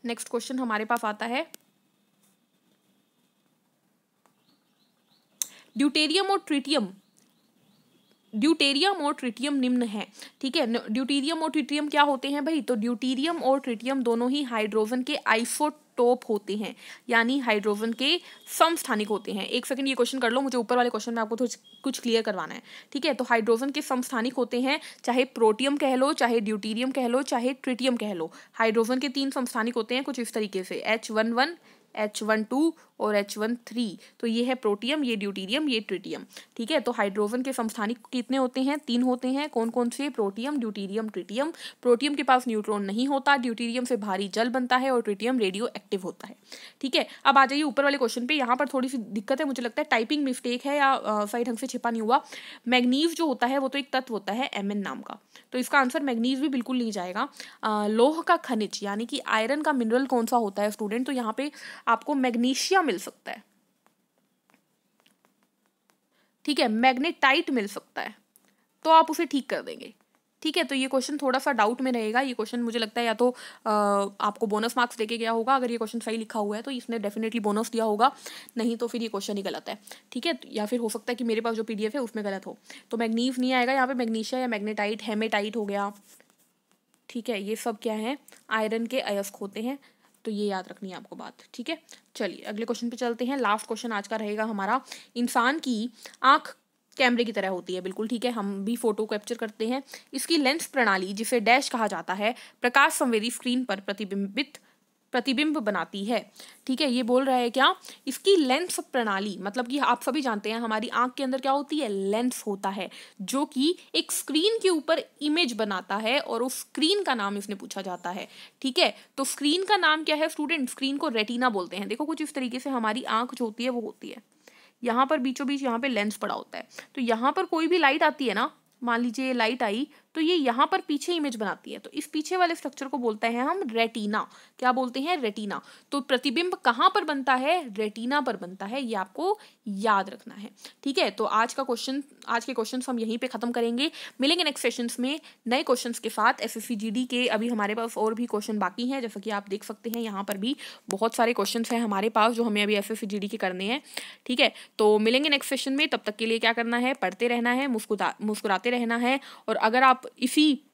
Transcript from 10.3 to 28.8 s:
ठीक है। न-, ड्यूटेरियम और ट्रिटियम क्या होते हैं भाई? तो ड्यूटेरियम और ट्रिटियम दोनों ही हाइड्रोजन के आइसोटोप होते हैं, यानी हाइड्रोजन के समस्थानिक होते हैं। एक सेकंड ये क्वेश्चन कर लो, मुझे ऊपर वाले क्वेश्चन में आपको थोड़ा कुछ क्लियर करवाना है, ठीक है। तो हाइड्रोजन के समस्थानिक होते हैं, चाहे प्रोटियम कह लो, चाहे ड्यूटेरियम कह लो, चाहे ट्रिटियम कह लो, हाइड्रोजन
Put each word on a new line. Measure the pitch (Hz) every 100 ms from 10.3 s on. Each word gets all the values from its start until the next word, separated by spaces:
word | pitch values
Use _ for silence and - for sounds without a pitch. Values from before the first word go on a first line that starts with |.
| _
ठीक | 269 330
है। | 247
न-, | 233 -
ड्यूटेरियम | 214 262 285 277 330
और | 320
ट्रिटियम | 311 247 294 302
क्या | 294
होते | 294 269 277
हैं | 285 285
भाई? | 320
तो | 214 240
ड्यूटेरियम | 233 240 254 240 302 339
और | 254 269
ट्रिटियम | 262 226 240 269
दोनों | 240 233 247
ही | 285
हाइड्रोजन | 262 233 214 220 214 254
के | 254 294
आइसोटोप | - 220 240 - 302 294 _ - 240 247 -
होते | 214 - 208
हैं, | 196 - - - -
यानी | 233 226 277
हाइड्रोजन | 240 214 208 208 226
के | 226 269 349 - - - -
समस्थानिक | 330 339 - 214 208
होते | 208 -
हैं। | 202 190
एक | 247 -
सेकंड | 262 269
ये | 262
क्वेश्चन | 240 269
कर | 240
लो, | 247
मुझे | 277 247
ऊपर | 214 247
वाले | 240
क्वेश्चन | 220 226
में | 233
आपको | 214 226
थोड़ा | 247 - _ -
कुछ | 277 -
क्लियर | 240 226
करवाना | 226 185 156
है, | - - - -
ठीक | 285 302
है। |
तो | 254
हाइड्रोजन | 247 233 220 226 277
के | 285
समस्थानिक | - 254 247 247 233
होते | 262 247 240
हैं, | 262 311 - -
चाहे | - 247 -
प्रोटियम | - 226 208 269 285
कह | 285 254
लो, | 269
चाहे | 294 240 233
ड्यूटेरियम | 208 214 214 220 262
कह | 269 247
लो, | 247
चाहे | 277 254 247
ट्रिटियम | 269 - 240 254 233
कह | 214
लो, | 180 165 - -
हाइड्रोजन | - 226 220